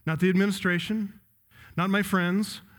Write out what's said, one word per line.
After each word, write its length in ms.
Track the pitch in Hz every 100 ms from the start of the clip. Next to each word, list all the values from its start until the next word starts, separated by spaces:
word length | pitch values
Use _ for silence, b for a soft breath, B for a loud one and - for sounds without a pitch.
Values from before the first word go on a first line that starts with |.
| -
not 140 | 160
the 100 | 180
administration, 920 | 185 202 196 185 175 175 220 202 - _ _ _ B B -
not 140 | 185
my 120 | 196
friends, 600 | 196 190 175 190 214 - b